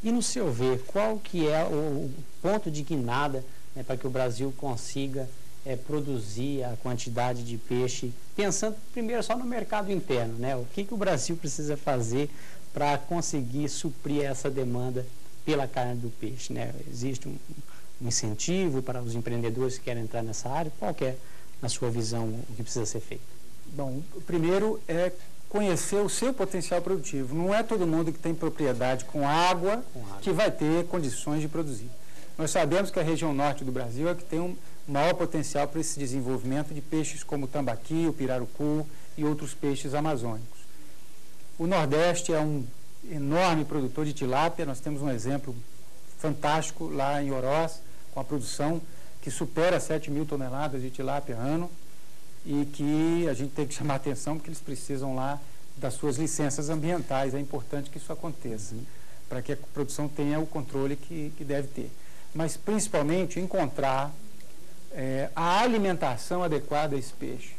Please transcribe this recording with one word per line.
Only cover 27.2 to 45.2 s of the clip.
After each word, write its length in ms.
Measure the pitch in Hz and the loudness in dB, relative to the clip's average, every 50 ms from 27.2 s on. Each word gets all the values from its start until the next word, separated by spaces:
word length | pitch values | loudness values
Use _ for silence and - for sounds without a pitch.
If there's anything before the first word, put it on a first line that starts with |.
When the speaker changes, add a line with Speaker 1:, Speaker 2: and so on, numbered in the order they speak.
| 131 123 139 | 0 0 0
Speaker 2:
Não 180 | 160 170 190 202 | 0 2 4 4
é 80 | 220 | 4
todo 240 | 226 220 226 214 185 | 4 2 2 2 2
mundo 260 | 165 160 160 165 156 156 | 4 4 4 2 2 0
que 60 | - | 0
tem 140 | - 165 165 | -2 -2 0
propriedade 720 | 156 165 160 151 - 156 135 123 117 127 127 131 127 - | 0 0 -2 0 2 2 2 2 2 2 2 2 0 0
com 220 | - - 147 143 139 | -2 0 0 2 4
água 560 | 147 165 175 180 185 175 170 190 208 233 254 - - | 4 4 6 4 4 4 2 2 2 0 0 -2 -4
Speaker 1:
Com 60 | 127 117 | -4 -4
água. 120 | - - - | -4 -4 -2
Speaker 2:
que 100 | - 196 | 0 0
vai 180 | 180 160 214 190 | 4 4 4 4
ter 360 | 139 - - 151 160 170 170 | 4 2 2 2 4 2 2
condições 560 | 165 - 180 156 131 117 - - 151 147 156 | 2 0 0 0 0 -2 -2 -2 0 0 0
de 60 | 151 151 | 0 0
produzir. 420 | - 160 165 151 131 117 117 123 - - - - - - - - - - | -2 -2 -2 -2 -2 -4 -4 -4 -4 -4 -4 -4 -4 -4 -4 -4 -2 -2
Nós 140 | 160 147 | 0 2
sabemos 380 | - 190 165 147 160 185 202 190 | 2 2 4 4 4 2 2 2
que 80 | - 190 | 2 0
a 60 | 160 | 2
região 300 | 156 165 147 165 160 143 | 2 2 2 2 0 2
norte 320 | 135 143 147 139 139 135 | 2 2 2 2 0 -2
do 60 | 131 | -2
Brasil 360 | 127 131 127 117 117 135 151 170 | -2 -2 -2 -2 -2 0 0 0
é 80 | 175 | 0
que 80 | 170 - | 0 -2
tem 160 | - - 156 | -2 -2 0
um 160 | 170 - 185 - - - - - - - | 0 0 -2 -4 -4 -4 -4 -4 -4 0
maior 260 | 143 139 147 170 180 | 2 4 4 4 4
potencial 540 | 170 175 160 - 165 139 - - 147 143 143 | 2 0 0 0 0 0 0 0 0 0 0
para 140 | 147 160 | 0 -2
esse 180 | 156 156 - 147 | -2 -2 -2 -2
desenvolvimento 760 | 143 127 123 139 123 123 131 123 104 127 131 147 151 151 151 | -2 0 0 0 0 0 0 0 0 0 0 0 0 -2 -2
de 60 | 147 | -4
peixes 420 | 139 - - 156 151 - - - | -2 -2 0 0 0 0 -2 -2
como 240 | - - - 143 139 | -2 -2 -2 -2 -2
o 20 | 131 | 0
tambaqui, 600 | - 147 139 127 117 113 - - 160 160 165 160 | 0 0 0 0 0 -2 -2 0 0 2 2 2
o 60 | 143 | 2
pirarucu 760 | - 139 127 127 127 123 113 - - 147 147 151 156 151 151 - - - - - - | 0 0 0 2 0 0 -2 -2 0 0 2 2 2 0 0 -2 -4 -4 -4 -2 0
e 80 | 151 | 0
outros 280 | 147 151 147 160 139 - | 0 0 0 -2 -4 -2
peixes 400 | - - 147 139 131 - 147 131 | -2 0 0 0 0 0 0 0
amazônicos. 640 | 147 151 156 156 127 117 120 113 110 117 - - - - - - - - - - - - - - - - - - - - - - - | 2 2 2 2 0 0 -2 -2 -2 -4 -4 -4 -4 -4 -4 -4 -4 -4 -4 -4 -4 -4 -4 -4 -4 -4 -4 -4 -4 -4 -4 -2 0
O 80 | 165 170 | 2 4
Nordeste 640 | 190 180 156 135 143 151 165 175 170 170 - - | 4 4 4 4 4 4 6 4 4 2 2 2
é 80 | 165 156 | 2 4
um 260 | 151 156 151 143 123 117 - - - - - - - - | 4 2 2 0 0 -2 -4 -4 -4 -4 -4 -4 -4 -4
enorme 540 | 165 151 139 139 151 170 185 180 165 156 147 | -2 -2 0 2 4 4 4 6 4 4 2
produtor 400 | 151 156 151 135 127 123 - 156 | 0 0 0 0 0 0 0 0
de 80 | 151 143 | 0 0
tilápia. 520 | - 143 127 127 135 151 170 170 - 170 | 0 0 2 2 4 4 2 2 0 -2
Nós 140 | 143 135 - | -2 -2 -2
temos 220 | - 151 151 143 | -2 -2 -2 0
um 80 | 143 147 | 0 0
exemplo 440 | 127 117 | 0 0